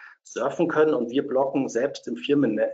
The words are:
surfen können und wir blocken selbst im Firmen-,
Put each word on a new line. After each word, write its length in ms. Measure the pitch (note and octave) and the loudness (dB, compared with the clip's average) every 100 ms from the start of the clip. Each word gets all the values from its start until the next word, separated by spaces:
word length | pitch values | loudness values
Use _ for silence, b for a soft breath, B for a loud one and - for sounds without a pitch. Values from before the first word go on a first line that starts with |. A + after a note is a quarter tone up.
| B B | B B
surfen 420 | - - B2+ - E3 | -14 -4 -4 0 0
können 280 | D3+ D#3 | 4 2
und 160 | C3+ A#2+ | 2 0
wir 160 | B2+ C#3+ | -2 0
blocken 420 | C3 C3+ D3 B2 | 0 0 0 -2
selbst 400 | A2+ C3+ - - | -2 -2 -4 -10
im 80 | A#2 | -8
Firmen-, 420 | - C#3+ B2+ G#2+ A2 | 0 2 2 2 -2